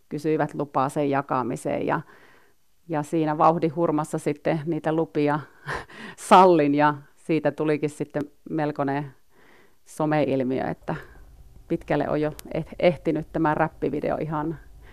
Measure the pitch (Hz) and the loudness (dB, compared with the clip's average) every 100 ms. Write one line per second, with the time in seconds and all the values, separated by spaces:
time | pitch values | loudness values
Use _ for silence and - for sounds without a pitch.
0 | _ 151 156 156 147 156 143 147 131 156 | _ -6 -2 0 -2 -4 -4 -2 -2 0
1 | 143 135 - 135 117 143 147 - - - | 0 0 0 -2 -2 -4 -4 -4 -2 -4
2 | - - - - - _ _ _ - 151 | -4 -18 -20 -20 -20 _ _ _ -8 -6
3 | 147 165 156 151 160 170 160 151 170 151 | -2 -2 -2 4 4 4 0 0 0 0
4 | 156 160 156 151 156 160 151 156 156 160 | -2 -4 -4 -2 -2 -2 -2 -4 -2 -2
5 | 160 156 147 147 135 - - - - - | -2 0 0 0 -4 -16 -12 -10 -12 -16
6 | - - - 196 190 170 147 143 147 139 | -18 -16 6 10 10 8 4 4 2 2
7 | - _ - 156 147 143 156 151 151 - | -8 _ -4 0 0 0 0 0 -2 -4
8 | 147 147 147 - - 156 147 147 139 139 | -6 -6 -6 -10 -8 -4 -2 -2 -2 -2
9 | 143 - _ - - - - _ - - | -6 -14 _ -20 -20 -20 -20 _ -20 -4
10 | 156 151 135 135 127 131 - - - 156 | 0 2 2 0 0 -2 -4 -6 -8 -8
11 | - - - - - - - 165 - 147 | -10 -20 -20 -20 -20 -20 -8 -8 -2 -2
12 | - 151 151 151 - - 160 - 175 147 | 0 -2 -2 -6 -8 -8 -8 0 2 2
13 | 170 156 156 160 160 156 156 - 147 151 | -2 -4 -4 -2 0 2 -2 -2 -4 -2
14 | - - 151 151 156 156 - - - | -2 -2 -4 -4 -6 -8 -14 -20 -20